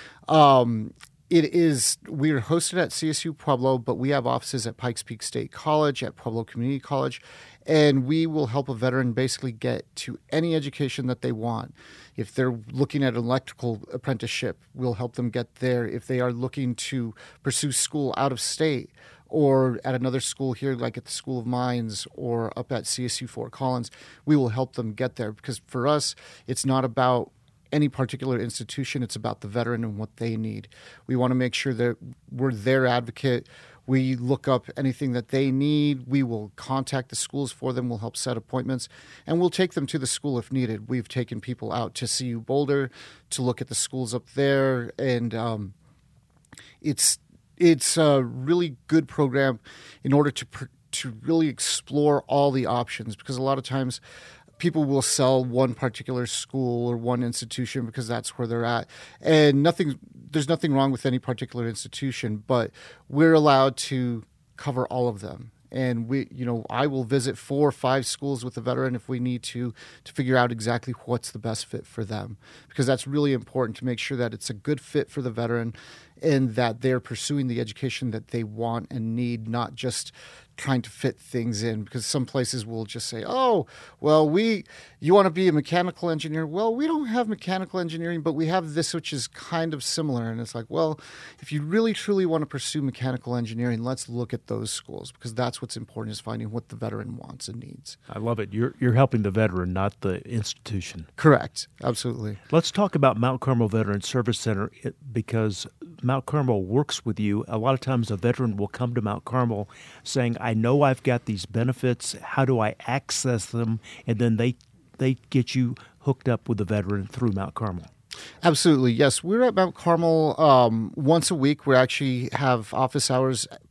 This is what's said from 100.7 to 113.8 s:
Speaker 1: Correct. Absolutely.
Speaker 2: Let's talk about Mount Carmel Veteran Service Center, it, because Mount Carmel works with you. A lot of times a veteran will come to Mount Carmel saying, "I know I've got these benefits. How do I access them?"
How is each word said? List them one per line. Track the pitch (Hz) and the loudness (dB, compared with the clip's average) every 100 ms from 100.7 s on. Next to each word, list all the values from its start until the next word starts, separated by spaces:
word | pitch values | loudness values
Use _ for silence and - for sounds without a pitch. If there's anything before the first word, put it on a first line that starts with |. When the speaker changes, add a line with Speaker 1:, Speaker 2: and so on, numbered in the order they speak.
| 98 - 87 80 - | -6 -6 -12 -14 4
Speaker 1:
Correct. | 156 143 - - - - | 6 6 4 -10 -12 -6
Absolutely. | 127 117 120 120 107 101 - | -4 -2 -4 -4 -6 -8 0
Speaker 2:
Let's | 160 - | 2 2
talk | - 202 | 2 0
about | 151 135 110 | 4 4 4
Mount | 123 127 | 0 0
Carmel | 135 120 110 | 0 2 2
Veteran | 113 101 101 | 2 0 -2
Service | - 127 113 107 | -2 -2 0 -2
Center, | 113 98 104 - | -2 -2 -4 -8
it, | 131 - 139 | -12 -10 -8
because | 113 - 113 110 101 - - 175 160 | -6 -2 -2 -2 -4 -10 -16 -20 -6
Mount | 123 135 - | -2 -2 -2
Carmel | 147 131 107 | 0 2 0
works | 92 123 147 - | 0 0 0 -4
with | 117 95 | -4 -2
you. | 104 104 - | 0 0 -2
A | 113 | -2
lot | 120 | 0
of | 131 | 0
times | 131 123 113 | 0 0 0
a | 98 | 0
veteran | 117 123 123 101 | 0 0 -2 -2
will | 101 | -4
come | - 123 | -4 -4
to | 120 | -2
Mount | 104 107 - | -2 -4 -2
Carmel | 127 120 104 104 - - - | 0 0 -2 -6 -12 -20 -18
saying, | - 135 120 117 | -4 0 0 0
"I | 117 | 0
know | 110 117 143 | 2 4 6
I've | 143 127 | 4 4
got | 131 120 - | 0 0 0
these | 101 - | -6 -4
benefits. | 117 123 127 127 117 - - | -2 0 0 0 -2 -4 -10
How | - - | -4 0
do | 135 120 | 2 2
I | 107 - - | 0 -2 -4
access | 135 - - 131 117 - | -4 -4 -4 0 -2 -2
them?" | 117 113 113 | -4 -2 -4